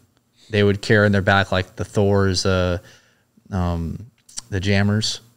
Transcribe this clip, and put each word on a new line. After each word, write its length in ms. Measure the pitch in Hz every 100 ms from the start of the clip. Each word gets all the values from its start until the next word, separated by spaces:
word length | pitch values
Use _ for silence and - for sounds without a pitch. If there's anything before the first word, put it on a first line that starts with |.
| _ _ _ _ -
they 120 | 104
would 180 | 101 101
carry 240 | - 107 104
on 60 |
their 100 | 101
back, 280 | 98 98 95
like, 240 | 92 - -
the 80 |
Thors, 600 | 131 110 101 101 98 90 95
uh, 320 | 92 90 87 - - _ _ _ _ -
um, 560 | 98 87 85 82 - 110 _ _ - -
the 100 | 98
Jammers, 600 | 101 98 101 107 - - _